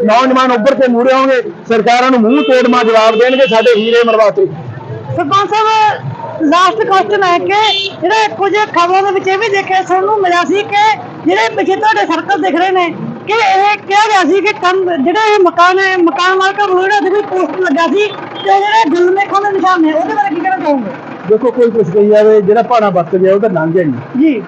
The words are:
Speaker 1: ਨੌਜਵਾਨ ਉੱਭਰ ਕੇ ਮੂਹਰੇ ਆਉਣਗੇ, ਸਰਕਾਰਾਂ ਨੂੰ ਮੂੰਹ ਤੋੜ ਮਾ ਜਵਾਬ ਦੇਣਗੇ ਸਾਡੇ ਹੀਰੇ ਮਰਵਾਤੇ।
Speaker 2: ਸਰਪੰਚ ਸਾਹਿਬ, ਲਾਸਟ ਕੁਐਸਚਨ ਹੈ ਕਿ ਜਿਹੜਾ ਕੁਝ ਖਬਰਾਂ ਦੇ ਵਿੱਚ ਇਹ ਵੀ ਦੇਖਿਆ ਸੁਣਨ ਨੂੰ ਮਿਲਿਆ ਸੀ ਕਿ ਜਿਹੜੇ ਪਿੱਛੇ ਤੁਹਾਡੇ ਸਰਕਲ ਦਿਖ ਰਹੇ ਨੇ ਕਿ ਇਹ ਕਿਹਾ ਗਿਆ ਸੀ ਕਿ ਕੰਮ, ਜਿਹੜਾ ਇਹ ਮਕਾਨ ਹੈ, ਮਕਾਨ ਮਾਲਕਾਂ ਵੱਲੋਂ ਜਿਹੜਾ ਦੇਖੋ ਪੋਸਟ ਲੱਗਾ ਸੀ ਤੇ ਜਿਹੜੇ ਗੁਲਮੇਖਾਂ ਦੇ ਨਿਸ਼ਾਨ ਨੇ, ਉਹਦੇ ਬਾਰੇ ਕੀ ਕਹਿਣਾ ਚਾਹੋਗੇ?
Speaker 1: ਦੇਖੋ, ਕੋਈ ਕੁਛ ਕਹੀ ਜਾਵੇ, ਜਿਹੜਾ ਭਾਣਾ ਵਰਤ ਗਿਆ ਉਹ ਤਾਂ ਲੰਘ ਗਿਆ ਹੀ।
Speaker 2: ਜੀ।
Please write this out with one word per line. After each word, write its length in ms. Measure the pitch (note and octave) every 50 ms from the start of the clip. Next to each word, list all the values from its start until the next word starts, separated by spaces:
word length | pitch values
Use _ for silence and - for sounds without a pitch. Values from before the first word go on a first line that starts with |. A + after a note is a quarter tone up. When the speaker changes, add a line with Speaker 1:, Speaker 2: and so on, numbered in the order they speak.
| -
Speaker 1:
ਨੌਜਵਾਨ 480 | G#3 A3 A#3+ C4 C4 B3+ C4 C4 B3+ B3
ਉੱਭਰ 220 | A#3 G3+ C#4 C4+
ਕੇ 140 | - C4+ B3
ਮੂਹਰੇ 240 | A#3 A#3 B3 C4 C4
ਆਉਣਗੇ, 300 | C4 C4+ C4+ C4 B3 -
ਸਰਕਾਰਾਂ 680 | - - - - - A3+ A3+ G3 - A#3+ B3 B3 C4
ਨੂੰ 100 | C4 A#3+
ਮੂੰਹ 220 | G#3+ A3 C4+ D4+ D4
ਤੋੜ 260 | C#4+ B3+ B3+ B3 A#3+
ਮਾ 140 | B3 B3 A#3
ਜਵਾਬ 320 | A3 A3+ A3 A3 A3+ A3+
ਦੇਣਗੇ 320 | A3 B3 B3+ C4 C4 C4+ F#3 A3
ਸਾਡੇ 260 | A3 A3 B3 A#3 G#3
ਹੀਰੇ 160 | A3 A#3 A#3 A#3 A#3
ਮਰਵਾਤੇ। 400 | A3+ A3 A3 A3 G3+ - G3+ F#3+ D#3+ D3 C3 - - - - - - - - - - -
Speaker 2:
ਸਰਪੰਚ 340 | E4 F4 C#4 G4 G4 G4+ -
ਸਾਹਿਬ, 520 | G#4 A4 G#4+ A4 A4 A4 G#4+ G#4 G4 - - - - - - - - - D#4+
ਲਾਸਟ 440 | C#4+ D#4+ F4 F#4 F#4 A4+ A4 A4+
ਕੁਐਸਚਨ 360 | A#4+ G4 F#4+ F#4 G4 G#4 G4 G4
ਹੈ 160 | F4+ F4 F4
ਕਿ 500 | F4+ F4+ G4 G#4 A4 G#4 G4 G4 G4 G4 - -
ਜਿਹੜਾ 280 | D#4 F4+ G#4+ A4 G#4+ G#4
ਕੁਝ 280 | - - G4 G4 F#4
ਖਬਰਾਂ 460 | G#4 G#4+ G#4 - E4+ F4 F4 F#4 F#4+ G4
ਦੇ 80 | G4+
ਵਿੱਚ 180 | F#4 F#4+ - F#4+
ਇਹ 100 | F#4+ F#4+
ਵੀ 100 | A4+ G#4+
ਦੇਖਿਆ 340 | G4 G4 F#4+ - F#4+ F#4+ F#4
ਸੁਣਨ 220 | - F4+ F#4+ F#4+
ਨੂੰ 160 | G4+ A4 G#4
ਮਿਲਿਆ 240 | F#4+ F4 F4 F4 F4
ਸੀ 100 | B3 F4
ਕਿ 440 | G4+ G#4 - G4+ G#4 G#4+ A4 G#4 - - - - - -
ਜਿਹੜੇ 280 | D4+ F#4 G#4+ A4+ A4+ -
ਪਿੱਛੇ 200 | - E4+ D4+ F#4+
ਤੁਹਾਡੇ 300 | - G#4+ G#4+ A4 G#4 G4
ਸਰਕਲ 360 | D#4+ E4 E4 E4 F4+ G4 D#4 D4
ਦਿਖ 120 | F#4 C#4+
ਰਹੇ 160 | E4+ F4+ F#4+
ਨੇ 240 | F#4 F#4 F4 E4 - - - - - - -
ਕਿ 60 | - G#4
ਇਹ 440 | A#4 G#4+ F#4+ F#4+ F#4+ G4+ G#4 G#4
ਕਿਹਾ 300 | G4+ - F4+ G4 G#4 A4 G#4+
ਗਿਆ 260 | G#4+ F#4+ F4+ C#4+ F#4
ਸੀ 60 | G4
ਕਿ 120 | E4 G#4 G#4
ਕੰਮ, 520 | - F4+ F4+ F#4 F#4+ F#4 F4 E4+ C#4+ B3+
ਜਿਹੜਾ 300 | E4 F4 G#4+ A4 G#4+ G#4
ਇਹ 40 | G#4
ਮਕਾਨ 380 | F#4 E4+ E4+ F4 F4 F4+ F#4 G4
ਹੈ, 180 | G4 F#4+ F#4+
ਮਕਾਨ 400 | F4+ E4+ E4 C#4 - E4 F#4 F#4+
ਮਾਲਕਾਂ 320 | F#4+ F#4+ F#4+ G4 G#4 G#4 G4
ਵੱਲੋਂ 140 | F#4 F4+ F#4+
ਜਿਹੜਾ 180 | G4 G#4 G4+
ਦੇਖੋ 220 | F4+ F#4 F#4+ G#4 G4+
ਪੋਸਟ 380 | - F4+ F#4 F4 - - F#4
ਲੱਗਾ 260 | F#4 F4 C4+ E4 E4+
ਸੀ 200 | D4+ D4+ G4+ G#4+ G4 - - - - - G4+ G4+
ਤੇ 140 | G4 G4 G4
ਜਿਹੜੇ 320 | G4+ G#4 G#4+ A4+ A4+ D4
ਗੁਲਮੇਖਾਂ 500 | D4+ F4 F4+ F#4 F#4+ F#4+ G4+ - F4+ G4
ਦੇ 120 | G#4 G#4 G4
ਨਿਸ਼ਾਨ 300 | F#4+ E4+ - - E4+ D#4+
ਨੇ, 100 | D#4 D#4
ਉਹਦੇ 220 | D#4 F#4 - G#4+
ਬਾਰੇ 200 | G#4 G#4 G4+ D4+
ਕੀ 60 | E4+
ਕਹਿਣਾ 160 | E4 F#4+ F#4+
ਚਾਹੋਗੇ? 340 | F4+ E4+ D4+ C#4+ C4 G#3+ F#3 E3+ - - - - - - F3
Speaker 1:
ਦੇਖੋ, 220 | G#3+ A3 B3+ B3
ਕੋਈ 200 | A#3 B3 A#3+ A#3
ਕੁਛ 200 | G#3+ A3+ G3+ -
ਕਹੀ 180 | F3 G#3+ G#3 G#3
ਜਾਵੇ, 340 | G#3 G#3+ G#3+ G#3+ G#3+ G#3+ G3+
ਜਿਹੜਾ 200 | F#3+ G#3+ A#3 A3+
ਭਾਣਾ 280 | A#3 B3 A3+ G#3+ G3+
ਵਰਤ 260 | F3 F3 E3 E3 G3
ਗਿਆ 180 | F#3 F#3 F#3 G3
ਉਹ 60 | G3+
ਤਾਂ 100 | A3 G#3+
ਲੰਘ 220 | F#3 D#3+ D#3 E3 E3
ਗਿਆ 100 | F#3 F3
ਹੀ। 100 | D3 B2+ A#2 C#3 - - B3
Speaker 2:
ਜੀ। 240 | D4+ D#4+ C4 G#3 F3